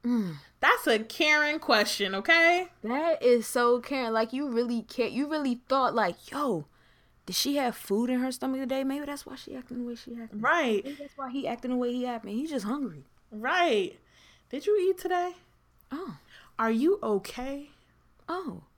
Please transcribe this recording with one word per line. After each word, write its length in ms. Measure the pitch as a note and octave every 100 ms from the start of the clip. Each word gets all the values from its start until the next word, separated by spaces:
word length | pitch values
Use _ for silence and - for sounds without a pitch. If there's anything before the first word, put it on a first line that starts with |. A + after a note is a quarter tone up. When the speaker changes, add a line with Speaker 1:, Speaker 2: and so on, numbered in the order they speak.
Speaker 1:
Mm. 320 | A#3+ A#3+ F#3+ D3 - _
Speaker 2:
That's 260 | C#4+ A#4+ -
a 120 | A3
Karen 580 | A3 - D4+ D4+ D4 D#4
question, 560 | - G#3+ G#3 - G3
okay? 540 | F#3+ A3+ E4 E4 F4 F4+ _
Speaker 1:
That 400 | G#3+ C4 E4 D#4+
is 240 | B3 A#3+ A3
so 340 | B3+ A#3+ B3
Karen. 320 | A#3+ C#4 A#3+
Like, 200 | A3 A3+
you 160 | C4 D4
really 340 | A#3 A#3+ A#3
care. 260 | - - A3+
You 200 | - C#4+
really 320 | D#4 C#4 A#3+ _
thought, 260 | C4+ B3
like, 360 | A3+ G3 E3+ -
"Yo, 360 | C#4 D4 F3 D3 _ _ _ _ _ -
did 100 | F3+
she 200 | C#4 C#4+
have 200 | B3 A3
food 340 | - G3+ B3
in 100 | B3+
her 120 | C4
stomach 280 | B3+ C4 C4
today? 240 | C4 C4+
Maybe 200 | C4+ C#4 C#4+
that's 200 | C#4+ -
why 100 | C4
she 180 | - C4
acting 220 | B3+ A#3+
the 60 |
way 100 | A#3+ A#3+
she 200 | - A#3
acting. 200 | A3+ G#3
Speaker 2:
Right. 440 | A#3+ E4+ C4 G#3
Speaker 1:
Maybe 120 | C4+ C#4+
that's 180 | C#4+ -
why 140 | C4
he 160 | C4 -
acting 240 | A#3 B3
the 40 | B3+
way 160 | B3
he 140 | B3 B3
acting. 300 | A#3 G3 G#3+
He's 140 | D#4+
just 140 | C#4
hungry." 400 | G3+ C#4+ B3+ D3+ - _ _
Speaker 2:
Right. 680 | G#3+ B3 F4+ F4 G#3+ F#3 - _ _ - _ _
"Did 160 | C4+ G#4
you 120 | G#4
eat 180 | F#4 F4+
today? 360 | F4+ F4+ F4+ F4 _ _ _ _ _
Speaker 1:
Oh. 240 | C#4+ F4+ D3 _ - - -
Speaker 2:
Are 120 | A3+
you 280 | A3+ D4+ G4+
okay?" 680 | A3 G3+ G3 - B3+ C#4 C#4+ - _ _ _ _ -
Speaker 1:
Oh. 340 | F4 E4+ F3 -